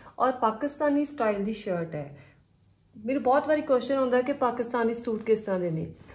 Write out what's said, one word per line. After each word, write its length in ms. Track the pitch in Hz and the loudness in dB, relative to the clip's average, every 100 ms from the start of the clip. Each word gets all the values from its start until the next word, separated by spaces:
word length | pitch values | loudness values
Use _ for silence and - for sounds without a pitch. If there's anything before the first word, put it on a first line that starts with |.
| - - | -14 0
ਔਰ 120 | 254 | 0
ਪਾਕਿਸਤਾਨੀ 760 | 254 220 214 285 - 294 285 285 | 2 0 0 -4 0 2 2 0
style 380 | - 220 202 | 0 0 0
ਦੀ 100 | 202 | -2
shirt 420 | 220 202 175 165 151 | -4 -4 -4 -4 -6
ਹੈ। 220 | 139 - - _ _ _ _ _ _ - 220 | -10 -14 -20 _ _ _ _ _ _ -8 -4
ਮੈਨੂੰ 180 | 269 | 0
ਬਹੁਤ 240 | 240 277 294 | 4 4 4
ਵਾਰੀ 140 | 302 | 0
question 340 | 302 254 240 269 | 2 0 2 0
ਆਉਂਦਾ 220 | 254 247 | 2 2
ਹੈ 40 | |
ਕਿ 120 | 247 | 2
ਪਾਕਿਸਤਾਨੀ 600 | 277 247 240 233 247 233 | 0 0 -2 -2 0 0
ਸੂਟ 300 | 233 240 220 | 0 -4 -2
ਕਿਸ 180 | 220 214 | 0 0
ਤਰ੍ਹਾਂ 180 | 214 185 | 0 -2
ਦੇ 120 | 175 | -2
ਨੇ। 220 | 160 165 - - | -2 -6 -12 -20